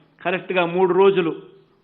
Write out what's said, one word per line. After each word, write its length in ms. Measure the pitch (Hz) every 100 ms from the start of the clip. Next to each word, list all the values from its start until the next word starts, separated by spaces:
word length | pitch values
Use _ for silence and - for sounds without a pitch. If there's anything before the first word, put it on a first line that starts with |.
| _ _
కరెక్ట్గా 420 | 170 180 180 185 170
మూడు 280 | 175 185
రోజులు, 480 | 175 196 185 165 - - - _ _